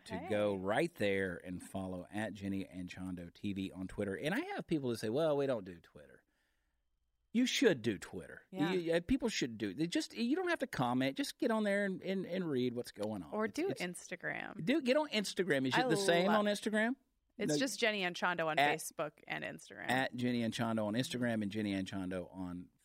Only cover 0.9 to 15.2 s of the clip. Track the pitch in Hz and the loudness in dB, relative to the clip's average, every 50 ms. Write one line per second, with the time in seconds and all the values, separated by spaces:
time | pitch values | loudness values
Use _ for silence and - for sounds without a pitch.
0.9 | - - 107 101 98 98 98 92 87 - - 90 92 87 - - - 98 95 92 | 0 0 0 2 2 2 2 0 -2 -6 -8 -8 -10 -10 -10 -8 -6 -6 -4 -4
1.9 | 92 90 85 - - 104 110 104 101 104 98 98 98 95 95 - - 92 90 87 | -6 -8 -8 -8 -6 -4 -4 -4 -4 -6 -4 -4 -4 -4 -4 -6 -8 -10 -10 -10
2.9 | - 92 92 92 90 87 87 85 - - - 104 95 98 95 87 76 90 95 92 | -10 -8 -8 -6 -6 -8 -10 -12 -12 -8 -6 -4 -4 -2 -4 -4 -6 -8 -8 -6
3.9 | - - 101 101 95 - - 151 190 254 349 392 415 - 160 - 170 151 135 123 | -4 -4 -2 -2 -2 -2 -2 -2 -2 -2 -4 -4 -6 -8 -4 -2 -2 -2 0 -2
4.9 | 117 107 - 107 110 143 165 156 147 143 139 135 127 110 95 95 87 82 - - | -2 -2 -2 -2 0 2 2 2 2 2 2 2 0 -2 -4 -8 -14 -16 -18 -20
5.9 | - 82 71 67 64 - _ _ _ _ _ _ _ _ _ _ _ _ _ _ | -20 -20 -20 -20 -20 -20 _ _ _ _ _ _ _ _ _ _ _ _ _ _
6.9 | _ _ _ _ _ _ _ _ - 226 254 247 - - 285 214 165 120 104 120 | _ _ _ _ _ _ _ _ 2 2 4 4 4 6 6 6 6 6 2 0
7.9 | 101 85 - - - 92 78 - - - - _ - - 147 - 185 185 165 165 | 0 0 -4 -8 -10 -10 -10 -10 -14 -16 -16 _ -2 0 0 2 2 2 2 2
8.9 | 165 170 175 - 262 285 294 220 - - 160 123 113 101 107 101 90 135 160 175 | 2 2 2 2 2 2 2 0 0 0 -2 -2 -2 -2 -2 -2 0 0 -2 0
9.9 | - 311 311 - - 202 233 240 294 370 370 349 330 - 277 - - - - - | 0 -2 -2 -2 -4 -2 0 2 2 2 2 2 0 0 -2 -4 0 0 2 2
10.9 | - 254 262 269 277 - 285 - - _ - 254 220 220 214 202 196 202 202 196 | 4 2 2 2 0 -2 -4 -4 -4 _ 0 2 2 2 2 2 2 2 0 0
11.9 | 190 156 - 180 190 190 175 - 170 190 180 160 143 123 123 127 117 120 117 - | -2 -4 -4 -2 -2 -2 -2 -2 -2 -2 -2 0 0 2 2 2 0 -2 -6 -8
12.9 | - 98 101 107 107 98 85 - - 214 214 220 - 285 330 403 - - 180 180 | -6 -6 -4 -4 -4 -6 -6 -4 -2 -2 -2 -2 -2 -2 -2 -2 -2 -2 -4 -6
13.9 | 175 - - - - - - 151 147 - - - - - 160 190 269 330 277 240 | -6 -8 -10 -10 -10 -6 -6 -4 -4 -4 -6 -8 -8 -2 0 2 2 2 4 4
14.9 | 262 302 311 294 - 214 | 4 4 2 2 0 0